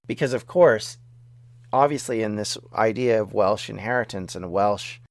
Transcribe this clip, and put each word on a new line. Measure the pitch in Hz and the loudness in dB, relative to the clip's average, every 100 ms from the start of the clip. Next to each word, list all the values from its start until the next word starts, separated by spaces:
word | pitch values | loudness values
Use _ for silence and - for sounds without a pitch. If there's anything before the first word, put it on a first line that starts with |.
| - | -10
Because, | 113 139 | -4 -2
of | 123 - | -2 -2
course, | 180 160 110 - - - - - - - - - | 6 6 6 -2 -16 -20 -20 -20 -20 -20 -20 -2
obviously | 127 147 139 - 113 | 2 2 0 -4 -2
in | 110 107 | -2 -4
this | 104 - - | -6 -8 -8
idea | - 113 110 123 110 | 0 0 2 2 2
of | 101 | 0
Welsh | 104 95 107 - | 0 2 0 -4
inheritance | 104 107 123 110 98 90 92 | -10 -4 -2 -2 -8 -10 -10
and | 90 | -4
Welsh, | 95 104 98 - - - | 0 0 0 -6 -16 -20